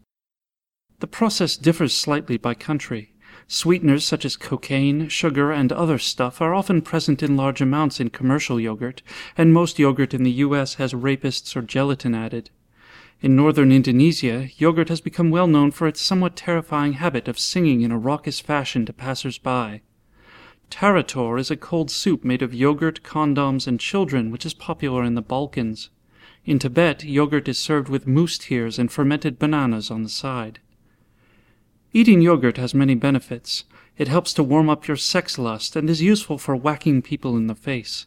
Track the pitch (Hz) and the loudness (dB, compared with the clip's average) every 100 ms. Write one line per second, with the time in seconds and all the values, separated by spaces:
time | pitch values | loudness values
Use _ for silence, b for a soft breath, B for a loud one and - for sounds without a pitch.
0 | _ _ _ _ _ _ _ _ _ _ | _ _ _ _ _ _ _ _ _ _
1 | - - 226 - 165 - - 165 147 - | -12 -2 -2 0 -2 0 0 2 0 -2
2 | - 147 156 123 120 117 - 151 - 117 | -2 -4 -2 -4 -4 -6 -4 -6 -6 -10
3 | 107 _ B B B - 160 185 147 143 | -12 _ B B B -4 0 2 4 2
4 | 147 156 143 - - 131 - 139 139 143 | 2 -4 -4 -8 -6 -8 -4 0 2 0
5 | 156 - 170 139 143 151 131 - 165 139 | -2 -2 0 2 0 2 0 2 0 0
6 | - - 123 - 160 185 190 180 147 165 | -2 -4 -4 -2 -2 0 0 0 0 -2
7 | 151 139 151 139 135 131 135 143 151 - | 0 0 2 0 0 0 0 2 0 -2
8 | 120 - 127 143 - 120 113 107 120 131 | -6 -2 0 0 0 -2 -2 -4 -8 -10
9 | - B B B 165 165 170 - 139 135 | -18 B B B 6 6 4 2 2 2
10 | 135 135 127 123 143 143 135 - 131 123 | 0 0 0 2 0 0 -2 -4 -4 -2
11 | 131 135 - - - - 117 135 139 135 | -2 -2 -2 -6 -8 -8 -4 -2 0 0
12 | 131 113 113 117 - _ _ b b b | -2 -4 -4 -10 -12 _ _ b b b
13 | b b 131 131 151 147 135 135 131 123 | b b 4 6 6 6 6 6 6 4
14 | 151 160 131 117 135 - 151 165 160 165 | 4 2 -2 -4 -6 0 2 2 0 -2
15 | - - 170 165 180 151 143 143 160 151 | -6 0 2 4 4 4 4 2 -2 -2
16 | - 185 180 175 - 170 160 151 147 135 | -2 0 0 -2 -4 -4 -2 -2 -2 -2
17 | 175 127 120 120 - 185 165 127 117 117 | -2 -2 -4 -6 -4 0 2 2 2 0
18 | 117 143 151 135 - 147 131 131 113 - | -2 -4 -4 -8 -4 -4 -4 -4 -4 -6
19 | 131 127 139 120 - 127 113 107 _ _ | -8 -8 -8 -8 -4 -4 -4 -10 _ _
20 | _ b b b b b - - 202 190 | _ b b b b b -20 -2 2 2
21 | 131 135 120 120 135 156 - 170 147 - | 0 -4 -2 -2 -4 -6 -4 -4 -2 -2
22 | - 151 120 127 127 120 135 147 160 160 | 0 0 0 -2 -2 0 0 2 -2 -4
23 | - 160 151 143 139 135 127 120 - 196 | -8 -2 0 0 0 -2 -2 -4 -2 -2
24 | 180 135 113 117 160 - - 165 143 127 | 0 -2 -2 -6 -10 -10 -10 -6 -4 -2
25 | 120 117 110 127 143 - 117 110 - _ | -2 -2 -4 -4 -4 -4 -6 -6 -14 _
26 | _ b b b - 143 135 123 170 139 | _ b b b -2 0 0 2 2 0
27 | 156 139 147 147 139 127 - 151 135 135 | -4 0 0 0 -2 -4 -2 -2 -2 -4
28 | 135 135 170 - - 123 113 110 120 - | 0 2 2 -2 -4 -4 -2 -2 -2 0
29 | 143 147 156 123 147 151 135 113 104 113 | 0 0 -2 -2 -2 0 0 -2 -4 -8
30 | 110 - 139 127 110 107 _ _ _ _ | -8 -8 -8 -8 -10 -14 _ _ _ _
31 | _ _ _ _ _ _ _ _ _ 226 | _ _ _ _ _ _ _ _ _ 4
32 | 226 190 165 165 123 113 127 135 135 127 | 8 8 8 6 2 0 -2 2 2 2
33 | 139 139 - 120 - - - b b b | 2 0 -2 -12 -10 -10 -10 b b b
34 | 147 160 175 - 143 147 156 151 - 143 | -2 0 0 0 2 2 2 0 -2 -4
35 | - 185 170 - 120 110 - - 156 160 | -2 -2 -2 -4 -6 -6 -8 -4 -2 2
36 | 170 208 - 143 - 135 135 151 - 139 | 4 2 0 -6 -4 -2 -2 -2 2 2
37 | - 139 135 120 113 107 - 131 107 - | 0 -6 -4 -2 -2 -6 -6 -8 -8 -12